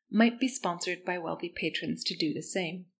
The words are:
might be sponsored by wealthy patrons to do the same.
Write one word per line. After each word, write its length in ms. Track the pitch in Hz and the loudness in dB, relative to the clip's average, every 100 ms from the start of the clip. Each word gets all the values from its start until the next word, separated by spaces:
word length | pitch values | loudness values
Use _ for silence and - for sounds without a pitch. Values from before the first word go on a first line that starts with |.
| - | 0
might 300 | 214 233 240 | 6 6 6
be 80 | 262 | 2
sponsored 560 | - 185 170 180 180 | 4 2 -2 -4 -4
by 140 | - 180 | -4 -4
wealthy 340 | 165 165 175 | -4 -6 -6
patrons 480 | - 165 - 160 160 | -4 -4 -4 -4 -4
to 120 | - - | -4 -2
do 160 | 156 | -2
the 100 | 156 | -2
same. 440 | 156 190 170 185 180 _ | -2 0 -2 -6 -12 _